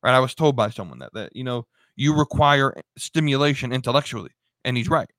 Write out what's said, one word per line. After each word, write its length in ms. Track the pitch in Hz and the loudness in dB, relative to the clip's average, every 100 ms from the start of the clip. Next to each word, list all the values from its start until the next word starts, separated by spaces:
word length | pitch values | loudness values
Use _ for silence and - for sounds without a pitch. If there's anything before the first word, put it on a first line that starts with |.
Right? 120 | - | 4
I 60 | 131 | 4
was 140 | 131 | 2
told 200 | - 156 | 0 0
by 160 | 131 107 | 2 -2
someone 300 | 107 92 62 | -4 -14 -14
that, 120 | 64 | -16
that, 200 | 110 101 | -12 -12
you 100 | - | -10
know, 220 | 127 123 117 _ _ - | -8 -8 -8 _ _ -2
you 200 | 139 151 | 0 2
require 580 | 147 - 147 143 135 - - - | 0 2 4 4 2 -2 -20 -16
stimulation 760 | - 160 151 135 147 139 127 | -6 -2 0 2 2 0 -4
intellectually. 580 | 127 123 131 143 113 82 _ _ _ | -4 0 0 -2 -10 -12 _ _ _
And 120 | - 123 | -4 -2
he's 120 | 110 | 0
right. 220 | 160 95 | 0 -2